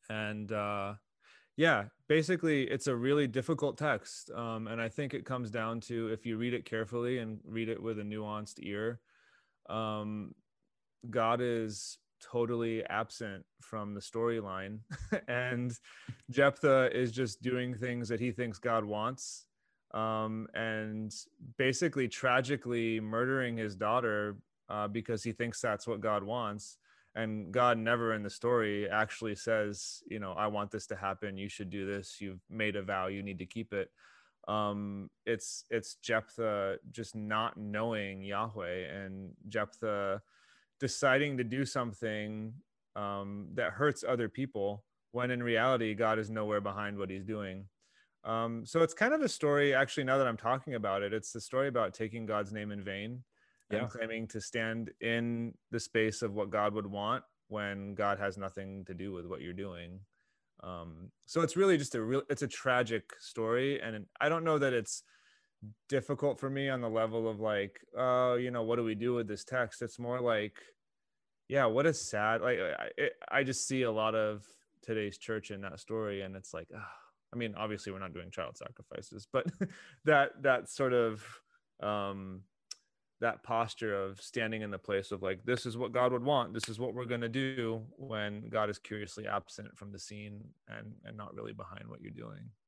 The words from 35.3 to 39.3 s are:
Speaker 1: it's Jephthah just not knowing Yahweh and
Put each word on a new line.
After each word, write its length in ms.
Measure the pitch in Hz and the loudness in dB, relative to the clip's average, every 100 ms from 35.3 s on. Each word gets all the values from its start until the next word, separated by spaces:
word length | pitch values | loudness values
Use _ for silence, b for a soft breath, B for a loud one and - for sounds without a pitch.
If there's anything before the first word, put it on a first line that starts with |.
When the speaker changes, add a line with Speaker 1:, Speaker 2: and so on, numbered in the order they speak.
| 117 - - - | -2 -2 -10 -2
Speaker 1:
it's 260 | 117 110 - | -2 -2 -10
Jephthah 800 | - 113 110 - 113 104 98 95 - | 0 0 0 -2 0 2 0 -2 -6
just 240 | - 113 | -10 -8
not 420 | 110 107 107 113 - | -6 -2 0 0 -2
knowing 640 | 107 104 113 110 98 95 | -6 -2 0 0 -4 -6
Yahweh 640 | 95 101 113 107 87 92 87 | -4 -4 -4 -4 -4 -4 -4
and 420 | 90 98 95 95 | -6 -8 -8 -10